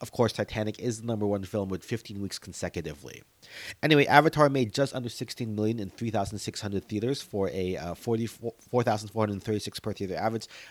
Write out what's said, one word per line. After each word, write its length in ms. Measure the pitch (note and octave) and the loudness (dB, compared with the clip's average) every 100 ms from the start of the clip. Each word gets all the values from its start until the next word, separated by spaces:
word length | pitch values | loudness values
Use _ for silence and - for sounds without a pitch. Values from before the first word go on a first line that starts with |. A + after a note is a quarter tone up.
of 100 | - | -4
course, 220 | - A#2 | 2 2
Titanic 460 | - G#2 A2+ G#2+ G#2 | 2 -4 -2 -4 -4
is 220 | B2 A2+ | -4 -4
the 60 | A#2 | -4
number 200 | A2 G#2 | -2 0
one 160 | G2+ | 0
film 260 | F#2+ G#2+ F#2+ | -2 -4 -2
with 140 | F#2 | -4
fifteen 380 | - A#2 - G2+ | -4 -8 -6 -8
weeks 180 | G2 - | -6 -8
consecutively. 840 | - - F2 F2+ D#2+ C#2+ B1+ - - _ - - - - | -12 -8 -6 -6 -8 -10 -14 -16 -20 _ -20 -16 -14 -2
Anyway, 220 | D3+ D3 C#3 | 6 6 8
Avatar 420 | C#3+ D#3 D3+ D3 | 8 8 8 6
made 240 | C#3 A#2 | 6 2
just 220 | C#3+ C#3 C3 | 2 0 -2
under 140 | A#2+ | -6
sixteen 440 | - A#2 - A2+ | -6 -8 -6 -4
million 260 | G#2 G#2+ A#2 | 0 0 0
in 100 | G2 | -4
three 200 | - A#2 | -4 -2
thousand 300 | G#2+ G2 G#2 | 0 -2 -4
six 200 | - - | -8 -6
hundred 260 | G#2 G2 - | -4 -4 -4
theaters 340 | G#2 A#2 C#3 | -2 -2 -2
for 300 | - G#2 F#2+ | -4 -2 -2
a, 260 | F#2+ F#2 F2+ | 0 -2 -2
uh, 180 | E2 E2+ | -6 -6
forty-four, 580 | - A2+ A2+ - A#2 - - | -2 0 -2 -6 -10 -10 -2
four 140 | B2 | 2
thousand 260 | A#2 G#2 G#2+ | 4 2 0
four 140 | A2 | 0
hundred 180 | G#2+ G2+ | 0 0
thirty-six 360 | - G#2+ G2+ - | -2 -2 -2 -8
per 120 | A2 | -8
theater 240 | G2 G2 D#2+ | -6 -4 -2
average 320 | G#2+ A2+ - - - | 0 -2 -6 -16 -12